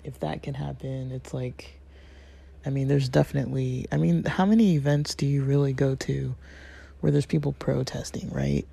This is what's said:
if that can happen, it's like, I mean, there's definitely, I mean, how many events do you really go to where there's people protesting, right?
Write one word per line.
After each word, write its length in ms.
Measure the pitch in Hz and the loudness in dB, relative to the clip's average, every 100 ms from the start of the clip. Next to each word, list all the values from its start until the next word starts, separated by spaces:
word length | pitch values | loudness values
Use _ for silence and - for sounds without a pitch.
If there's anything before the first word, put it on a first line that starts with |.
if 160 | - - | -12 -6
that 220 | 156 151 | -6 -6
can 120 | 147 | -8
happen, 580 | 135 143 131 135 131 131 | -8 -6 -8 -8 -8 -8
it's 200 | 127 - | -10 -8
like, 460 | 135 127 - - - - - - - - - - - 139 | -6 -6 -8 -16 -20 -20 -20 -20 -20 -20 -20 -20 -12 -6
I 40 | |
mean, 180 | 139 135 | -2 2
there's 200 | 143 131 | 2 2
definitely, 800 | 139 147 139 127 135 127 127 - | 2 2 0 -2 -2 -2 -4 -4
I 60 | 143 | 0
mean, 280 | 165 170 | 2 2
how 200 | - 160 | 0 2
many 300 | 196 220 208 | 4 6 6
events 400 | 151 143 147 147 | 4 4 2 0
do 120 | - 143 | -2 0
you 180 | 139 | 0
really 280 | 135 143 139 | 2 2 2
go 220 | 131 139 | 2 0
to 400 | 135 - 139 131 127 - - - - - - | 0 -2 -4 -4 -6 -12 -20 -20 -20 -20 -4
where 100 | 156 | 2
there's 160 | 143 - | 2 2
people 260 | 156 143 | 0 -2
protesting, 760 | 139 - 135 131 135 - - - | -4 -2 -2 -2 -6 -8 -8 -8
right? 360 | - 69 71 - | -4 0 0 -2